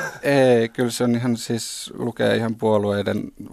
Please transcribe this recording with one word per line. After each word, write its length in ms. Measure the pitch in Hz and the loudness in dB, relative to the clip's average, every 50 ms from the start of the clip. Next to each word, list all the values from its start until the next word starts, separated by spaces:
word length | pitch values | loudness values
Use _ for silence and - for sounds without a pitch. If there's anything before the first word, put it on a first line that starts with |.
| - - - - - | -6 -8 -8 -4 0
Ei, 460 | 143 139 139 131 127 123 117 113 113 | 2 4 6 6 6 6 4 2 0
kyllä 200 | - - 127 117 | -2 -2 -2 -2
se 140 | 113 - 123 | -2 0 0
on 120 | 120 120 | 2 2
ihan 220 | 117 120 127 117 110 | 2 2 0 -2 -2
siis, 560 | - - 120 113 - - - - - - - - | -2 -4 -4 -4 -4 -6 -10 -12 -12 -12 -10 -6
lukee 380 | - 120 113 - 117 113 110 | -6 -6 -4 0 0 2 2
ihan 200 | 110 113 113 113 | 0 0 -2 -4
puolueiden 680 | 110 - 110 107 104 104 101 101 101 101 107 104 104 - - - - - - | -2 0 2 2 2 2 0 0 0 -2 -2 -2 -4 -6 -8 -12 -14 -14 -6